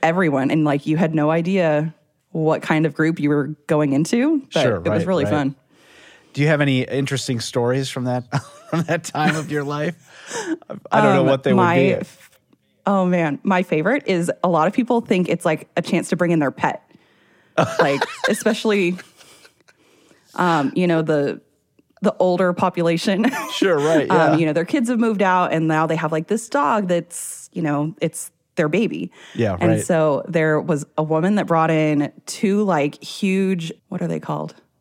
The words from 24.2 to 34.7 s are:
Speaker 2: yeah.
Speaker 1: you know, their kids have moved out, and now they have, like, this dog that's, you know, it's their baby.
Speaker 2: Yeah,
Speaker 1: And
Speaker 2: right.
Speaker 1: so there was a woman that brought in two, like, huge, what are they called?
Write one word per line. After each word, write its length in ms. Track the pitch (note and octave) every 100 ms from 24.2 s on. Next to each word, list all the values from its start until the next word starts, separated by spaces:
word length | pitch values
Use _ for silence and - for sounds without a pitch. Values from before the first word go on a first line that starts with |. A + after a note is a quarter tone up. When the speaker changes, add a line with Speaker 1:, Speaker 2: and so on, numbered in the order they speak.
| D3+
Speaker 2:
yeah. 20 | D#3
Speaker 1:
you 80 | D#3+
know, 60 |
their 140 | D#3 F3
kids 240 | D4+ A#3
have 100 | A#3+
moved 220 | A3+ G3+
out, 320 | F#3+ F3+ F3
and 120 | D#3+ D#3+
now 160 | D#3 D#3+
they 80 | D#3+
have, 160 | D#3
like, 160 | D#3+ E3
this 220 | A3 -
dog 400 | C#4 C#4+ A3 F#3
that's, 600 | F3 E3+ - - - -
you 80 | F#3
know, 340 | D#3 D3 D3+ -
it's 300 | D#3+ - - _ _ -
their 120 | D3+
baby. 440 | F3 A3+ D#2 - - -
Speaker 2:
Yeah, 220 | - A2 F#2
Speaker 1:
And 140 | F3
Speaker 2:
right. 100 | -
Speaker 1:
so 440 | - E3 D#3 C3+ -
there 320 | E3 D#3 D3+
was 260 | E3+ D3+ D3 -
a 60 |
woman 320 | D#3 D#3+ F3+ G#3
that 120 | -
brought 240 | E3 D#3+
in 400 | D#3+ D#3 D3 C#3+ - -
two, 380 | - G3+ G3+
like, 380 | G3+ D#3+ D3 -
huge, 680 | - - G3 F#3+ F#3+ F#3 E3 - -
what 140 | F3+
are 60 | E3+
they 120 | D#3
called? 360 | D#3 D3+ D#3 - _